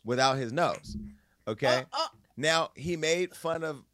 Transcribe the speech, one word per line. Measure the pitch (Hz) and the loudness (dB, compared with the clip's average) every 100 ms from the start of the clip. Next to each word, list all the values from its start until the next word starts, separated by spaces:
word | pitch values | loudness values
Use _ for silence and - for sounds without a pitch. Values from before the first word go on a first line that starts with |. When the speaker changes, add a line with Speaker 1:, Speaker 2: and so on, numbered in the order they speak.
| 107 | -2
Speaker 1:
without | 123 135 135 | 4 4 4
his | 120 | -2
nose. | 139 156 - - - - - _ _ - | 0 0 0 -6 -10 -12 -16 _ _ -8
Okay? | 110 131 123 131 | -2 2 2 0
Speaker 2:
Uh, | 277 | -4
uh. | 320 - _ - | -4 -6 _ -4
Speaker 1:
Now, | 151 165 160 | 2 2 2
he | - 156 170 | -4 -6 -2
made | 156 175 175 - | 0 0 0 -4
fun | 165 165 160 | -4 -4 -4
of | 139 - | -8 -14